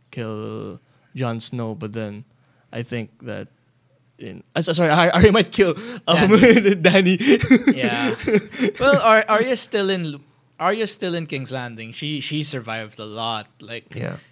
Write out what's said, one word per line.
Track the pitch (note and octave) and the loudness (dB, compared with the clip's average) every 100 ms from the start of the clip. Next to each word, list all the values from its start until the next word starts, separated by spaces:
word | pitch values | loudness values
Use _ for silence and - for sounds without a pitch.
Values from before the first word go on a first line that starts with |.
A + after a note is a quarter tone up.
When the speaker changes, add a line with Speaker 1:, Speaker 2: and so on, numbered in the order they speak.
| _ | _
Speaker 1:
kill | - A2+ G#2+ A2 A2 G2+ F#2 _ _ _ | -10 -8 -8 -10 -10 -12 -16 _ _ _
Jon | - B2+ A2+ | -8 -6 -6
Snow, | - B2 A2+ G#2+ | -8 -8 -8 -8
but | A2 | -10
then | A2+ G#2+ G#2 C3 _ _ _ _ | -8 -10 -12 -18 _ _ _ _
I | - | -12
think | A#2+ A#2+ A2 _ | -10 -10 -10 _
that | A#2+ G2 G#2 _ _ _ _ _ _ _ | -12 -12 -12 _ _ _ _ _ _ _
in, | A#2 F#2+ - - | -18 -16 -10 -6
uh, | |
so-, | E3+ | -4
sorry, | E3 E3 | 0 2
Ar-, | D3+ F3 | 4 4
Arya | F3 G#3 | 6 6
might | G#3 - | 6 2
kill, | - F#3+ D#3+ A3+ A#3+ - | 2 0 0 -8 -8 0
um, | E3+ G3 | 2 6
Speaker 2:
Dany. | G#3 A#3 A#3 G3 F#3+ E3+ F#3+ F3+ F#3 | 6 8 8 4 4 4 4 4 2
Speaker 1:
<laughs> | |
Dany. | B3+ A#3+ - B3+ C4+ - | 4 2 6 4 4 0
Speaker 2:
Yeah. | B3 A#3 B3 A3 - G#3 - - A#3+ - | -2 -2 -2 -4 -2 -2 -2 -4 -4 0
Well, | C4 C#4 | 2 4
Ar-, | A3+ A3 A3 | 6 4 4
Arya's | G#3+ B3 B3 | 0 0 -2
still | - G#3+ F#3+ | -2 -2 -2
in, | F#3+ D#3+ C#3+ - _ _ - | -2 -4 -10 -16 _ _ -6
Arya's | E3+ G#3+ G#3+ | -4 -2 -4
still | - F#3 E3+ | -6 -6 -6
in | D#3+ | -6
King's | C#3+ B2 | -8 -8
Landing. | C3 B2 A2+ A2+ | -10 -10 -12 -16
She, | A2+ D3 D3+ | -12 -8 -8
she | - D3 | -6 -6
survived | D3 C3 A2+ A2+ G#2+ - | -4 -6 -8 -8 -10 -14
a | G#2+ | -14
lot. | G#2+ A2+ A2 G#2 _ | -8 -6 -6 -10 _
Like, | G#2+ A#2 - B2 | -16 -16 -14 -10
Speaker 1:
Yeah. | A#2 - - | -10 -10 -16